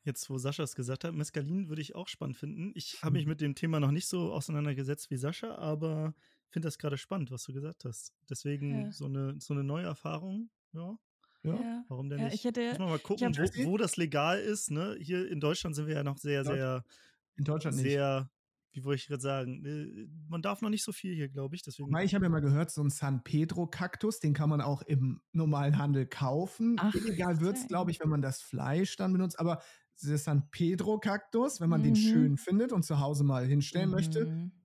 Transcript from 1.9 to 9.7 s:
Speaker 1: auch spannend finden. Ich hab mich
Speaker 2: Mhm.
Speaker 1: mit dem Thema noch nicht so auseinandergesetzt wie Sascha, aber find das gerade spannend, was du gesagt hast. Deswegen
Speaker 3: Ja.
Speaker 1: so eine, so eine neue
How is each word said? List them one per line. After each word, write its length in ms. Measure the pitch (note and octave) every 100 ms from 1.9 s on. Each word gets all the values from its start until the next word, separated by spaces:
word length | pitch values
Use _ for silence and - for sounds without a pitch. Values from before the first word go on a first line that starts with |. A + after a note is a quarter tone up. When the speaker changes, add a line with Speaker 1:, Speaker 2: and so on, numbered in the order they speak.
| -
Speaker 1:
auch 140 | F#3
spannend 260 | - C#3+ C3
finden. 380 | D3 - G3+ -
Ich 240 | - -
hab 100 | D#3
mich 100 | F3
Speaker 2:
Mhm. 20 | D3+
Speaker 1:
mit 140 | D#3
dem 160 | D3 C#3
Thema 240 | E3+ D#3
noch 120 | C#3
nicht 180 | D3+ -
so 240 | F#3 E3+
auseinandergesetzt 760 | - - D3+ D3 C3+ C3+ C#3+ -
wie 40 | C3
Sascha, 400 | C#3 E3+ A3+ -
aber 580 | D#3 D3+ D#3+ D#3 D#3 D#3 _ _ _
find 160 | - D#3+
das 120 | -
gerade 200 | D3+ C#3
spannend, 340 | - G3 C3+
was 140 | B2+ -
du 80 |
gesagt 320 | C3+ D3 E3+ C3+
hast. 260 | A2+ - _ _
Deswegen 520 | C3+ C#3+ C#3+ C#3+ C#3
Speaker 3:
Ja. 100 | G#3
Speaker 1:
so 140 | D3 C#3
eine, 340 | C3+ C3+ D3
so 140 | -
eine 100 | C#3+
neue 220 | C#3